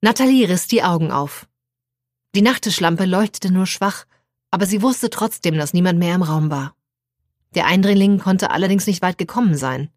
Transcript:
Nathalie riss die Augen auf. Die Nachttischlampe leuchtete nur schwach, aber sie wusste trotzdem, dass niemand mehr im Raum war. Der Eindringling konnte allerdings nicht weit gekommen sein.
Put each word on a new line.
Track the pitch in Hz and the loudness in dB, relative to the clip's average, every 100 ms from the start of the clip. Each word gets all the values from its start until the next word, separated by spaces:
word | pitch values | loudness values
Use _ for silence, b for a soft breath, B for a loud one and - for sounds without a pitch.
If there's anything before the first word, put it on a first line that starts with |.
Nathalie | 208 226 262 262 214 | 0 2 4 4 4
riss | 180 - | 0 0
die | 233 | 0
Augen | - 170 156 | 2 0 -2
auf. | 131 143 - - _ _ _ _ _ _ _ _ | -4 -6 -10 -20 _ _ _ _ _ _ _ _
Die | 196 | 0
Nachttischlampe | 208 262 226 180 170 170 | 2 2 -4 0 0 0
leuchtete | 190 185 208 - 190 | 0 0 -2 -2 0
nur | 185 190 | 0 0
schwach, | - 196 - - _ _ _ _ | -2 -4 -4 -16 _ _ _ _
aber | 190 190 | -2 0
sie | 208 | 0
wusste | 240 254 233 | 0 0 -4
trotzdem, | - 220 - 175 156 | -4 -6 -2 -2 -2
dass | 147 | 0
niemand | 175 180 175 | 0 2 2
mehr | 175 180 | 0 0
im | |
Raum | 170 156 151 | 0 0 0
war. | 147 139 _ _ _ _ _ _ _ _ | -2 -8 _ _ _ _ _ _ _ _
Der | - - | -2 0
Eindringling | 180 196 202 196 196 | 2 4 4 4 2
konnte | 185 190 - | 2 0 0
allerdings | - 190 196 185 | -2 0 0 0
nicht | 190 | -2
weit | 180 175 | -2 -4
gekommen | 175 - 240 151 | -6 -2 0 0
sein. | 131 131 147 | -2 -6 -8